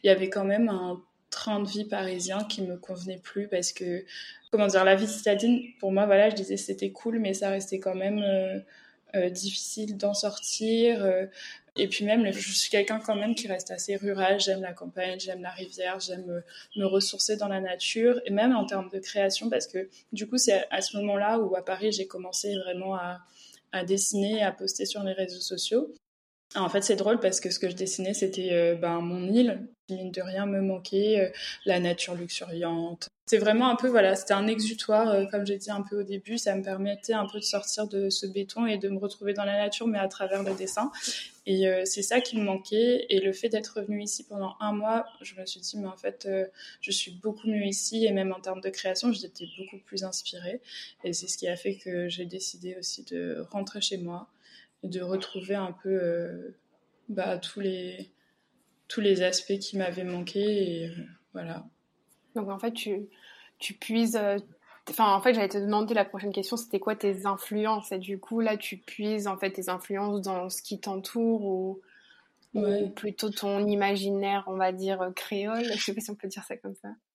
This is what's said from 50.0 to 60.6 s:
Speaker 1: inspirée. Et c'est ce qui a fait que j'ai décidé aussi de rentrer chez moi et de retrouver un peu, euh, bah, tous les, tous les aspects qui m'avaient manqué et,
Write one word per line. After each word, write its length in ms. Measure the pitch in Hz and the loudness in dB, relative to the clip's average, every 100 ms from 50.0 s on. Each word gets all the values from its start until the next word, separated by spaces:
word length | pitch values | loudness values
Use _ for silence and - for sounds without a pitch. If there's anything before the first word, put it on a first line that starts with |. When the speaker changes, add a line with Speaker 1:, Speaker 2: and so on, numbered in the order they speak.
Speaker 1:
inspirée. 580 | 190 185 - 180 180 240 - - - _ | -6 -6 -8 -8 -8 -8 -10 -16 -16 _
Et 100 | 180 | -6
c'est 140 | 170 180 | -6 -6
ce 100 | - | -4
qui 100 | 180 | -4
a 80 | 175 | -2
fait 200 | 196 196 | -4 -6
que 340 | 190 180 175 | -6 -4 -4
j'ai 160 | 175 175 | -6 -8
décidé 500 | 185 - 175 180 185 | -8 -10 -10 -12 -8
aussi 240 | 180 - | -10 -10
de 420 | - 175 175 156 170 | -8 -6 -4 -6 -6
rentrer 300 | 202 196 208 | -8 -8 -4
chez 160 | - 190 | -4 -4
moi 320 | 170 175 208 _ _ - _ _ | -6 -10 -14 _ _ -20 _ _
et 60 | 190 | -8
de 140 | 180 | -6
retrouver 540 | 180 190 - 190 185 202 | -2 -4 -4 -10 -4 -4
un 200 | 185 180 | -4 -6
peu, 60 | 190 | -2
euh, 680 | 190 175 170 170 175 180 - _ _ _ _ - | 0 2 0 -4 -8 -12 -18 _ _ _ _ -8
bah, 280 | 196 185 180 | -4 -2 -4
tous 220 | - - | -6 -4
les, 520 | 196 185 180 185 196 _ _ _ _ _ _ _ _ | -4 -2 -8 -12 -16 _ _ _ _ _ _ _ _
tous 140 | - | 0
les 220 | 202 185 | 4 4
aspects 360 | 180 180 - 196 | 4 0 -2 -4
qui 180 | - 196 | -2 -2
m'avaient 280 | 185 180 185 | -2 -2 -4
manqué 340 | 180 175 202 | -4 -4 0
et, 480 | 208 208 | 2 2